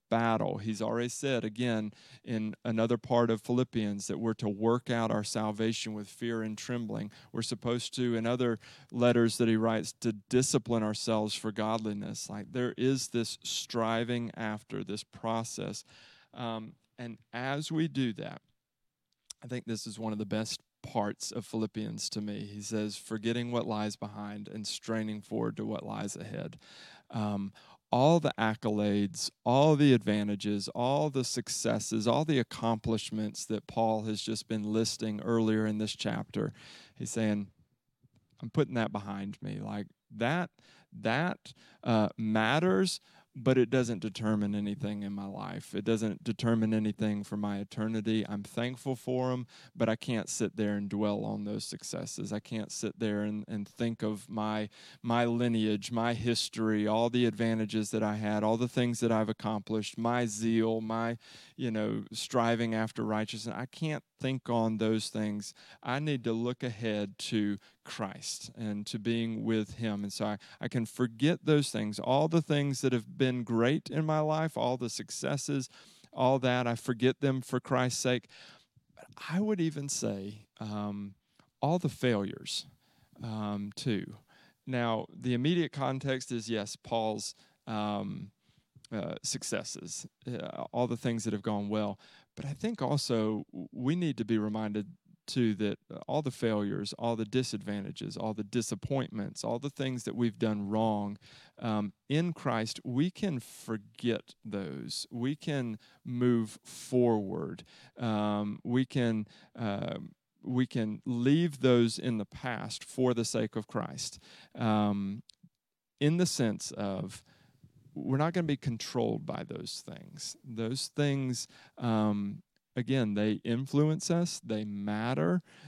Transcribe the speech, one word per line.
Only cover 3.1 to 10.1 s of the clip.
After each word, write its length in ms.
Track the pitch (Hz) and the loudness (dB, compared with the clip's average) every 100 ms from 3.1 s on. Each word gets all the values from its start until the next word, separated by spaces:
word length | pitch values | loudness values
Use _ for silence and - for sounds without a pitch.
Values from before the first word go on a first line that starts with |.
| 120 117 | 4 6
of 100 | 110 | 2
Philippians, 680 | - 123 127 117 104 101 95 | 2 2 2 0 0 -2 -4
that 100 | 87 | -2
we're 160 | 113 | -2
to 140 | 110 107 | 0 -2
work 420 | 101 113 120 - | 2 2 2 2
out 200 | 117 113 | 0 2
our 140 | 110 | 0
salvation 720 | 104 110 110 104 113 113 110 | 0 -2 -2 0 0 0 -6
with 120 | 107 101 | -8 -10
fear 360 | - 117 113 | -6 -4 -2
and 160 | 110 104 | -4 -6
trembling. 520 | - 120 107 110 104 - - | -4 -4 -4 -6 -6 -12 -10
We're 80 | - | -6
supposed 540 | 113 117 120 120 - | -4 -2 0 0 -2
to, 200 | - 123 | -2 0
in 120 | 113 113 | 2 2
other 320 | 123 123 110 - - - | 2 2 0 -6 -20 -8
letters 480 | 117 120 117 117 - | 4 6 8 6 6
that 100 | 113 | 4
he 80 | 110 | 6
writes, 380 | 113 110 - - | 4 2 -2 -4
to 120 | 117 | -4